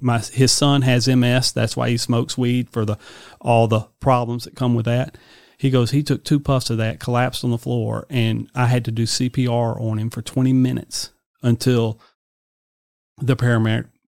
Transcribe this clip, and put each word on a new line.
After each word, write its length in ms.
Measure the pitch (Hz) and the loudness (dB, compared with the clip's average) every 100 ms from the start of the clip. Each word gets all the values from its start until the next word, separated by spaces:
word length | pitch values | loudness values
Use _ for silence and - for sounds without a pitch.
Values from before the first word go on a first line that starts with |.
my, 180 | 127 117 | -2 -2
his 320 | - - 127 | -2 2 2
son 300 | - 143 139 | 4 2 4
has 260 | 127 123 117 | 4 2 4
M 160 | 127 | 4
S. 260 | 123 123 127 | 4 2 0
That's 240 | - 117 - | 0 -2 -2
why 120 | 120 | -2
he 60 | 117 | -2
smokes 400 | - 120 - - | 0 0 -2 -2
weed 320 | 123 123 120 | 0 0 -2
for 140 | 120 107 | -4 -4
the, 120 | 104 - - - - | -4 -10 -20 -20 -8
all 280 | - 117 113 | 0 2 4
the 180 | 110 104 _ | 2 -2 _
problems 420 | 139 123 117 120 | 0 0 0 -6
that 120 | - - | -10 -6
come 180 | 123 117 | -2 0
with 100 | 110 | 0
that." 320 | 120 139 - - - _ _ | -2 -4 -10 -20 -20 _ _
He 120 | 139 | 0
goes, 220 | 127 117 | 2 2
"He 120 | 139 | 0
took 220 | 147 131 - | 0 -4 0
two 140 | 147 | 0
puffs 280 | 143 131 - | 0 -2 0
of 80 | 113 | -2
that, 200 | 110 - | -2 -4
collapsed 460 | - 120 127 - 123 | -4 0 -2 -2 -4
on 60 | |
the 60 | 117 | -4
floor, 480 | 123 123 110 110 - | -2 -4 -2 -6 -4
and 400 | 127 113 113 110 | -2 0 -2 -4
I 120 | 127 120 | -2 0
had 160 | 123 117 | 0 -2
to 60 | |
do 140 | 113 113 | -2 -2
C 240 | - 127 | -2 -2
P 180 | 135 123 | -2 -2
R 320 | 120 117 - | 0 -2 -4
on 200 | 110 110 | -4 -4
him 100 | 110 | -4
for 120 | 117 | -8
twenty 300 | - - 131 | -6 0 2
minutes 600 | 131 127 127 - - - _ _ _ | 4 2 0 -6 -10 -12 _ _ _
until 600 | 123 113 135 123 113 110 _ _ _ _ _ _ _ _ _ _ _ - | 0 0 2 0 0 -4 _ _ _ _ _ _ _ _ _ _ _ -6
the 160 | 120 - | -2 0
paramedic-, 540 | 120 117 113 113 - _ _ _ | 2 2 2 -2 -6 _ _ _